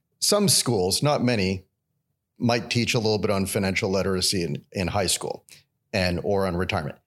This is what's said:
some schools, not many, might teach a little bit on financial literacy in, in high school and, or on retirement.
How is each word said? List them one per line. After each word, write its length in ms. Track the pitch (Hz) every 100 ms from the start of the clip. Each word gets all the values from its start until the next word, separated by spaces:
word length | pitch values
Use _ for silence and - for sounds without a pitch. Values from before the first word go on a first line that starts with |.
| _ _
some 280 | - 208 190
schools, 520 | - - 110 90 -
not 220 | 143 147
many, 400 | 123 117 95 95 - _ _ _ _ _ _ -
might 320 | 123 120 -
teach 240 | 120 110
a 60 | 123
little 180 | 107 107
bit 140 | 101
on 140 | 98 95
financial 440 | 110 95 92 101
literacy 540 | 95 92 92 - 98
in, 200 | 82 69 -
in 140 | 104 85
high 200 | 101 90
school 380 | - - - _ - _ _ _
and, 260 | 101 90 85
or 220 | - 98 95
on 100 | 85
retirement. 420 | 92 92 73 -